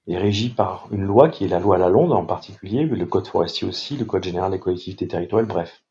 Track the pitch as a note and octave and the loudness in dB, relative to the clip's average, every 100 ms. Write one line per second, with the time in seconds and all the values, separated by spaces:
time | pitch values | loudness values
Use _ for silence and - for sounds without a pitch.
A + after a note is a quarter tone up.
0 | - F2 G2+ G2+ A#2+ A#2 F#2+ F#2 - G2+ | -6 0 0 2 0 0 -2 -4 -8 -4
1 | G2 G#2 D#3+ - F#2+ F2+ G2 F2+ F2+ G2+ | 2 6 6 4 -2 0 4 4 6 4
2 | E3+ A2+ D#2+ F2+ - G#2 F#2+ A#2 D#3+ - | 4 2 0 -6 -8 -16 -6 -2 0 -2
3 | F3 F#2+ - - E2+ - F#2+ - - C#3+ | -2 -2 0 0 0 -2 -6 -6 -8 -6
4 | A2+ F#2+ F2+ F2+ F#2+ F#2+ F#2 F2+ - F#2 | -4 -2 -2 -2 -2 -2 -4 -4 -6 -8
5 | F2 E2+ E2+ G#2+ A2 F2 E2+ - _ | -6 -4 -2 0 0 -2 -6 -10 _